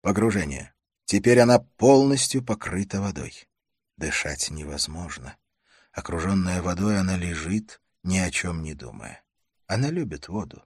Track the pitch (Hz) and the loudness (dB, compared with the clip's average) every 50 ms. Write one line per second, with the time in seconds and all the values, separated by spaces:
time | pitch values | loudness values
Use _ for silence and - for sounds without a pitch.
0 | - 95 101 95 107 113 101 101 85 73 67 65 62 - _ _ _ _ _ _ | 0 0 2 4 2 2 2 0 -2 -4 -6 -10 -12 -16 _ _ _ _ _ _
1 | _ - - 101 95 120 120 120 120 117 123 120 - _ _ _ 107 127 139 135 | _ 0 0 2 6 8 8 8 10 8 6 4 4 _ _ _ 6 8 8 8
2 | 135 139 139 131 - - - 135 123 - 110 107 - - 87 92 98 98 - 98 | 8 6 2 2 0 -2 -2 -4 -4 -4 -6 -6 -6 -8 -6 -6 -6 -4 -4 -4
3 | 98 101 95 - - - - - - _ _ _ _ _ _ _ _ _ _ - | -4 -4 -6 -8 -12 -14 -14 -20 -20 _ _ _ _ _ _ _ _ _ _ -8
4 | 78 78 - - - 76 73 - - - 78 76 73 73 73 71 - - 76 82 | -6 -4 -4 -4 -4 -6 -6 -6 -8 -8 -8 -10 -10 -10 -6 -6 -6 -6 -6 -10
5 | 87 80 71 - 62 65 - _ _ _ _ _ _ _ _ _ _ _ _ - | -10 -12 -12 -14 -14 -16 -18 _ _ _ _ _ _ _ _ _ _ _ _ -12
6 | - - 87 82 80 95 98 98 90 90 90 90 87 90 90 87 98 104 104 101 | -10 -6 -6 -4 -2 2 2 2 2 0 -2 -2 -2 -2 -2 0 0 0 2 2
7 | 95 92 95 90 87 87 85 78 76 82 98 110 107 - - _ _ _ _ _ | 0 0 0 -2 -2 -4 -6 -6 -4 -2 -4 -4 -4 -6 -18 _ _ _ _ _
8 | _ 92 92 95 92 87 - - - 90 85 82 80 78 78 71 64 60 53 - | _ -2 0 0 0 -2 -4 -4 -4 -4 -6 -6 -8 -10 -12 -12 -14 -16 -16 -14
9 | 55 - - - _ _ _ _ _ _ _ _ _ _ - - 131 143 160 180 | -16 -16 -16 -18 _ _ _ _ _ _ _ _ _ _ -2 -2 0 0 -2 -4
10 | 156 104 78 73 - - 87 107 95 - - - _ | -4 -6 -8 -12 -12 -8 -8 -8 -8 -10 -14 -20 _